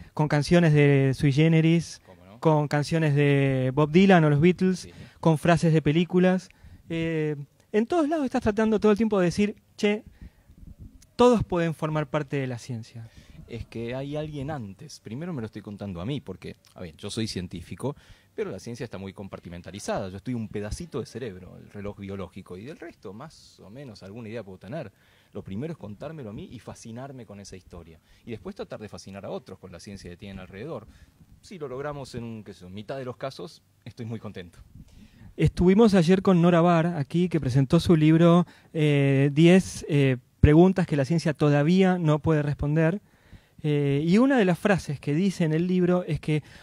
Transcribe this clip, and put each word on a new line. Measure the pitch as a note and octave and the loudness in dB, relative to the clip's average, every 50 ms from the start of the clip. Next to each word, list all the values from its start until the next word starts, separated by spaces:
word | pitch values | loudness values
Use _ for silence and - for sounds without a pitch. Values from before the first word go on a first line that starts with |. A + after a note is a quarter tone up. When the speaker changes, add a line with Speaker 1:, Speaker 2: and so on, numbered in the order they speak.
| - - _ | -20 -8 _
Speaker 1:
con | - D3+ | -4 -2
canciones | D3 D3+ D3 C#3 - F3 F3 E3+ D#3 D3+ | 0 0 0 2 4 4 6 6 6 6
de | D3 C#3+ C#3+ C#3+ C3+ C3+ C3+ C3 | 6 6 6 4 4 2 2 0
Sui | - D3 C#3+ | 0 0 2
Generis, | C3 D3+ D#3 E3 D#3+ D#3+ D#3+ D#3+ E3 E3+ D#3 - - - _ | 4 4 4 6 6 4 4 4 4 2 0 -4 -10 -20 _
Speaker 2:
¿Cómo | - F2+ F2 F2 | -20 -20 -20 -20
no? | F#2+ G#2+ A#2+ | -20 -10 -2
Speaker 1:
con | - E3 D#3 D3+ D3+ | 0 2 2 2 0
canciones | C#3 D3+ D3 C#3+ - E3 D#3+ D#3+ D3+ C#3+ | 0 -2 -2 -2 -2 -2 0 0 2 2
de | D3 D3 C#3+ C#3 C#3 C3+ C3+ C3 C3 B2+ C3 C3 | 2 2 2 2 2 2 0 0 0 -2 -2 0
Bob | D3 D#3 D3+ | 0 0 4
Dylan | D3+ F#3 G3 G3 F#3 E3+ D#3 | 4 6 6 8 8 6 6
o | D3+ | 4
los | D3 C#3+ | 4 4
Beatles, | E3 F3+ E3+ - F#3 F#3 F#3 - | 4 2 2 2 0 0 0 -2
Speaker 2:
Sí. | - - - - - - - _ | -8 -14 -18 -20 -20 -20 -10 _
Speaker 1:
con | - E3 D#3+ | 0 0 2
frases | - - E3+ E3+ D#3 F3 E3 D#3 | 2 2 2 2 4 4 2 2
de | D#3+ | 2
películas. | C#3+ D3 D3 E3+ F3+ - F3+ F3+ F3+ F#3 F#3 F#3 - - _ _ - - - - _ - | 2 2 2 2 0 2 2 2 4 4 2 0 -4 -8 _ _ -20 -20 -20 -20 _ -8
Eh, | E3 E3 E3 E3 E3 D#3 D3+ D3+ D3+ C#3+ C#3+ - _ _ _ _ | -6 -6 -4 -4 -4 -2 -2 -4 -4 -6 -10 -14 _ _ _ _
en | - G#3+ A#3 | -2 -2 0
todos | - F4+ E4+ D4+ C#4+ | 0 0 0 0 0
lados | E4+ D#4 C4+ | -2 -2 -2
estás | A#3+ - B3 | -2 -4 -2
tratando | - A3 G#3 A3 A3 A3 A3 G3 | -2 -2 0 0 2 2 2 2
todo | - G#3+ | 4 2
el | G#3 | 2
tiempo | G3+ A3+ G#3+ G#3 F#3+ | 2 2 0 2 2
de | F3+ | 2
decir, | F3 - G3+ G#3 G#3 - - _ _ _ | 2 2 0 0 0 -2 -6 _ _ _
"Che, | - G#3+ G#3 G#3 G#3+ - - - _ - - - _ _ - _ - - - - - - - - - _ _ _ | -2 -2 -2 -2 -2 -6 -12 -20 _ -20 -20 -20 _ _ -20 _ -20 -20 -20 -20 -20 -20 -20 -20 -20 _ _ _
todos | - A#3+ B3 A#3+ G3 - | 4 4 4 4 4 0
pueden | - F#3 E3+ E3 E3 D3+ | -2 -2 0 0 -2 -2
formar | - E3 D#3 D#3 D3+ D3+ - | -4 -4 -4 -2 -4 -4 -2
parte | - D3+ C#3+ - D3 | -4 -4 -4 -4 -6
de | C#3 C3+ | -6 -4
la | B2+ B2 | -6 -8
ciencia". | A2+ - - B2 A2 A2+ - - A#2 A2+ A2+ - - - - - - - | -10 -10 -10 -10 -12 -12 -14 -18 -20 -20 -20 -20 -20 -20 -20 -20 -20 -18
Speaker 2:
Es | - A2+ A2+ - | -16 -14 -14 -14
que | - - A#2 A#2 A#2 B2+ | -12 -12 -10 -8 -8 -8
hay | C3+ C#3+ C#3 D3 | -8 -8 -8 -8
alguien | D3+ - - D3 C#3+ C3 D3+ | -8 -8 -8 -10 -10 -8 -8
antes. | D#3 C3+ G#2+ G2 F#2+ - - C#3+ - - | -8 -8 -10 -12 -14 -16 -18 -20 -20 -18
Primero | - G#2 A2+ C#3 E3+ F#3 E3 | -14 -12 -12 -10 -8 -8 -8
me | B2+ | -8
lo | A2 | -8
estoy | G#2 - G#2+ | -8 -10 -12
contando | - G#2+ G2+ F#2+ G2+ G2+ F2+ E2+ | -14 -14 -12 -10 -10 -10 -8 -8
a | F2+ | -8
mí, | B2+ D3 B2+ | -8 -8 -8
porque, | - G2 F2+ - - F2+ - - _ _ _ | -10 -12 -14 -14 -14 -18 -18 -18 _ _ _
a | - | -16
ver, | F#2 E2 - | -16 -16 -14
yo | - - G2+ | -14 -14 -10
soy | - A2+ A2 | -6 -6 -6
científico, | G2+ - F#2+ F2 E2+ - E2+ - - F#2 - A2+ C3+ C#3+ - _ - - _ _ _ _ | -6 -6 -8 -10 -10 -12 -14 -14 -14 -12 -10 -8 -10 -10 -12 _ -20 -20 _ _ _ _
pero | - G#3+ F3+ | -10 -8 -8
la | G#2 F#2+ | -10 -12
ciencia | - A#2 A#2+ - B2+ | -12 -14 -12 -12 -12
está | - - | -12 -12
muy | F#2+ G2 G2 | -12 -12 -14
compartimentalizada. | F#2 - G2 F#2+ - - - F#2 E2+ E2+ - E2 F#2+ - - - G#3 C#3 G2+ | -12 -14 -14 -14 -16 -16 -16 -16 -16 -16 -16 -16 -14 -12 -10 -8 -8 -6 -8
Yo | F#2 F#2+ | -8 -10
estoy | G2 - B2+ B2 | -12 -10 -8 -6
un | A#2 A2 | -6 -6
pedacito | - - G#2 G2+ G#2+ - - F3 D#3+ - A#2+ | -8 -8 -8 -8 -8 -10 -10 -12 -10 -10 -10
de | - | -10
cerebro, | - - A2+ B2+ A2 F2+ F#2 F2+ F2 F2+ | -10 -12 -12 -12 -12 -14 -14 -18 -20 -20
el | F2 - - | -20 -20 -18
reloj | - G#2 G2 G2+ G2 - | -16 -12 -12 -12 -12 -12
biológico, | G2+ F#2+ G2+ G2 F2+ - - F#2+ - - F2+ | -12 -12 -10 -10 -12 -12 -14 -18 -18 -16 -16
y | F#2 A2 | -16 -16
del | C#3+ G3 | -18 -18
resto, | - E4 E4+ - _ - G2 | -18 -18 -20 -20 _ -18 -18
más | G2 A2+ D3 E3 - - - - _ - | -16 -18 -18 -20 -20 -20 -20 -20 _ -20
o | F2+ F#2+ | -20 -20
menos, | A2 C#3 D3 B2 G2 - F#2 | -20 -18 -18 -18 -20 -18 -18
alguna | F#2+ G#2 B2 A2+ G#2+ | -18 -16 -16 -14 -12
idea | A#2 A#2 | -12 -12
puedo | G2+ G2 F#2 | -14 -14 -18
tener. | - - F#2 F#2 - - F#2+ - _ _ _ _ _ _ _ - | -18 -16 -14 -12 -12 -12 -14 -18 _ _ _ _ _ _ _ -16
Lo | G#2 - | -16 -12
primero | F#2 F#2+ G#2+ D3 E3 - | -10 -10 -8 -8 -10 -10
es | |
contármelo | - G2+ G#2+ G#2 - C3+ D3+ D#3+ D#3 B2 G#2 | -12 -16 -16 -16 -14 -14 -14 -14 -14 -14 -14
a | G#2 | -14
mí | C#3+ F#3 - | -16 -16 -16
y | - A2 | -18 -18
fascinarme | - A2+ G#2 - - A#2 A2+ B2 C3+ B2 C3 B2+ A2 | -18 -18 -20 -18 -18 -16 -16 -16 -16 -16 -16 -18 -20
con | - G#2 G2+ | -20 -20 -20
esa | G2 - F#2+ | -18 -18 -20
historia. | F#2 - _ F#2 F2 E2 E2 D#2+ - _ _ _ _ _ | -20 -20 _ -20 -20 -20 -20 -20 -20 _ _ _ _ _
Y | - | -14
después | A2+ - - F#3 G#3 | -14 -14 -14 -14 -14
tratar | - G#3+ - C3 A2 | -14 -14 -14 -14 -16
de | G#2+ | -14
fascinar | G2 - - - G2 G2 G2 F#2+ | -16 -16 -18 -18 -18 -16 -14 -12
a | B2 | -12
otros | F#3 F#3 - - - - | -12 -12 -14 -16 -20 -20
con | - F#2 F2+ | -18 -20 -20
la | E2 | -18
ciencia | - G#2 G2 - - F2 | -18 -18 -18 -16 -16 -18
que | F2 | -18
tienen | - G2+ G2+ G2 F#2 | -18 -16 -16 -16 -16
alrededor. | F#2 F2+ F#2+ G2 B2 D#3+ D3 A2 - - - _ - - _ _ _ _ - _ | -16 -16 -16 -14 -14 -12 -14 -14 -16 -18 -20 _ -20 -20 _ _ _ _ -20 _
Si | _ - G#3 D#3+ | _ -20 -16 -14
lo | D3+ | -12
logramos | B2+ B2 C3+ D3 D3 D3 C#3+ C3 - - | -12 -10 -10 -10 -10 -10 -12 -12 -12 -12
en, | A#2+ A#2 A#2 A2+ A2 G2+ | -12 -12 -12 -12 -14 -16
qué | G#2+ F#2+ | -18 -18
sé | - | -18
yo, | F2+ F2+ | -18 -16
mitad | F#2 G#2+ G#2+ - C#3 | -14 -14 -12 -12 -12
de | C#3 B2+ | -10 -10
los | B2+ A#2 | -12 -12
casos, | - C#3 C3+ - - F3+ E3 - - _ _ _ _ _ | -10 -12 -12 -12 -14 -16 -16 -18 -20 _ _ _ _ _
estoy | A#2 - - A#2 | -18 -16 -14 -12
muy | A2+ A2+ G#2 | -10 -10 -12
contento. | - G#2 F#2+ F#2+ F2+ F2 - - - - - - - - - - - - _ - - - - | -12 -14 -14 -16 -16 -18 -20 -20 -20 -20 -20 -20 -20 -20 -20 -20 -20 -20 _ -20 -20 -14 -4
Speaker 1:
Estuvimos | - D#3+ D3 - - F3+ F#3 F#3+ G#3+ A#3 G#3 G3 | 0 0 0 0 2 2 4 6 6 6 6 6
ayer | F#3+ D#3 E3+ F#3+ G3 | 4 4 4 2 2
con | - G3+ F#3 E3+ | 4 4 4 4
Nora | E3+ F3+ F3 E3 | 4 4 4 4
Barr | E3+ F3 E3+ D#3+ D#3+ | 4 4 4 2 0
aquí, | F3 F3 D3+ C3+ - - E3+ F3+ | 0 -2 -4 -6 -2 -2 -2 0
que | E3+ E3+ D3+ | 0 -2 -2
presentó | C3 B2+ A#2 C#3+ C3+ - F3 E3 | -2 0 2 2 2 4 2 2
su | - - F3 | 4 4 4
libro, | D#3 D3+ D#3 D#3+ E3 E3+ E3+ E3+ F3+ E3+ - - _ _ _ | 6 6 6 6 6 6 6 6 6 4 0 -6 _ _ _
eh, | - D#3 D3+ D3 C#3+ C#3+ C#3 C#3 C#3 C3+ C#3 D3 C#3 | -4 0 2 2 4 4 4 2 4 2 2 2 4
diez, | D#3 E3 E3+ F3+ F#3+ - - - - - - | 6 6 8 8 6 4 2 -6 -12 -6 -2
eh, | D3+ C#3+ C3+ C3+ B2+ B2 - _ _ _ | 0 2 2 2 0 -2 -4 _ _ _
preguntas | - D3+ D3+ E3 F3+ F#3+ F#3 F#3+ E3+ | 4 6 8 8 8 6 4 2 -2
que | - D#3 | 0 0
la | C#3+ C3 | -2 0
ciencia | - E3+ E3 - D#3+ C#3+ | 0 0 0 0 -2 -2
todavía | - D3+ D3 C#3+ C#3+ D3 D#3+ F3+ F#3+ F#3+ F#3 F#3 | 0 2 2 4 4 4 4 4 4 4 4 2
no | F3+ E3 D3+ D3+ D3 | 2 2 2 0 2
puede | - E3 D#3 D3 C#3+ | 2 0 0 0 0
responder. | D3 C#3+ - D3 D3 D3+ E3 D#3+ D#3+ F#3+ G#3+ - _ _ _ _ _ - - _ _ _ - - | -2 -4 -4 -2 0 0 2 2 2 0 -2 -8 _ _ _ _ _ -20 -20 _ _ _ -6 -4
Eh, | D3+ D3 D3 C#3+ C#3 C#3 C#3+ D#3+ | -2 0 0 0 0 0 0 2
y | E3 F#3 | 2 4
una | A3 C4 C4+ C#4 B3 | 4 4 4 4 4
de | G3 | 2
las | F#3 E3+ | 2 2
frases | - - G#3 F#3+ D#3 - - C#3 - | 0 0 0 0 0 -2 -6 -10 -8
que | - D3 C#3+ | -4 -2 -2
dice | E3 G3 G3 - - F3 | 0 0 0 0 0 0
en | D#3 D#3 | 0 0
el | E3 F3 | 0 0
libro | F3+ F#3 F3+ F3 F3 F3+ F3+ - | 0 0 2 2 2 2 0 0
es | - D3 C#3 | -2 -6 -6
que | - D#3 D3+ D3+ - - - - | -4 -4 -4 -4 -4 -8 -16 -20